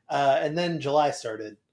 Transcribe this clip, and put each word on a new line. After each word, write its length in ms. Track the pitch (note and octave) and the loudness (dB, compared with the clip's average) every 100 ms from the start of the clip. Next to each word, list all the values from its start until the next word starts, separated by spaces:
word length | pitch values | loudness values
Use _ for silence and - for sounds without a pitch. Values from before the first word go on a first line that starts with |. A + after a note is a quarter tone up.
| - | -4
uh, 280 | C#3+ C#3 D3+ | 0 2 2
and 160 | D3+ E3 | 0 -2
then 240 | F3 D#3+ | -2 -2
July 300 | C#3 D3 D3 | 0 2 2
started. 460 | - A2+ A2 G#2+ - _ | 0 -8 -8 -12 -16 _